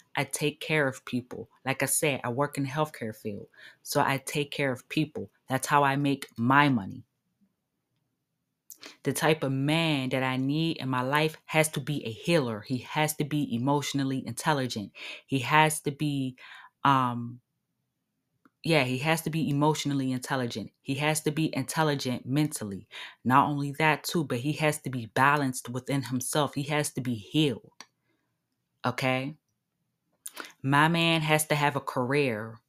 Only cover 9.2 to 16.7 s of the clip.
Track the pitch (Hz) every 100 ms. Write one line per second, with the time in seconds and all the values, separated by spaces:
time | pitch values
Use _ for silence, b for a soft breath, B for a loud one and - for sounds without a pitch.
9.2 | 156 156 139 135 139 160 165 147 131 135
10.2 | 131 131 135 151 165 - 131 127 127 147
11.2 | 156 156 - 156 156 - 127 147 113 110
12.2 | - 170 123 107 - 127 - 151 151 -
13.2 | 147 147 143 117 131 143 143 139 135 135
14.2 | 139 127 - 147 127 117 98 - B B
15.2 | B 135 123 156 156 156 - 139 151 143
16.2 | 131 127 B B B